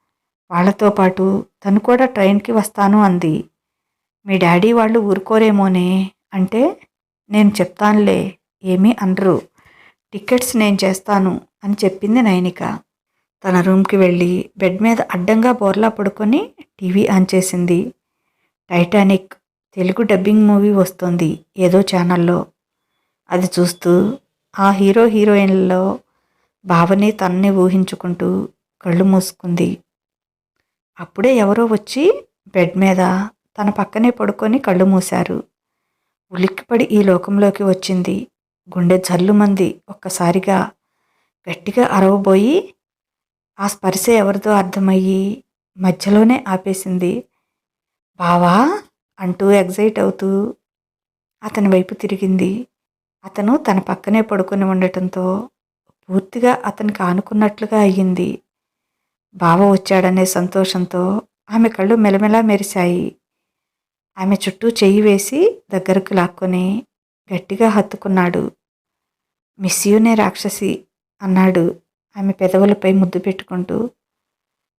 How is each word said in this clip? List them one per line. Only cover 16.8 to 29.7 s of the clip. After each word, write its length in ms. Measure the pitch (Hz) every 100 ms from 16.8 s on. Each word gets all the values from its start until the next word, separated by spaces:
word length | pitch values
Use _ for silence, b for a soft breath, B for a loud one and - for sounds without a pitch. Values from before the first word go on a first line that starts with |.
టీవీ 260 | 185 196 -
ఆన్ 200 | 190 185
చేసింది. 600 | 190 185 180 175 175 240 - _ _ _ _ _ _ -
టైటానిక్ 640 | 175 175 208 196 190 - - _ _ _
తెలుగు 280 | 190 185 190
డబ్బింగ్ 440 | 214 190 196 214 208
మూవీ 220 | 202 208
వస్తోంది 760 | 202 180 - 180 175 160 160 _ 190
ఏదో 240 | 180 185
ఛానల్లో. 640 | 190 180 175 175 170 175 - _ _ _ _ _ _ _ -
అది 180 | 180 180 175
చూస్తూ 600 | 175 - 175 180 208 269 _ _ _ -
ఆ 120 | 196
హీరో 340 | 196 196 202
హీరోయిన్లలో 920 | 233 214 208 202 196 190 185 185 190 247 _ _ _ _ _ _
భావని 460 | 185 170 175 196 208
తనని 400 | 214 185 180 202
ఊహించుకుంటూ 960 | 190 185 190 185 - 180 175 180 190 208 _ _ _
కళ్ళు 220 | 180 170
మూసుకుంది. 760 | 185 190 185 - 180 170 175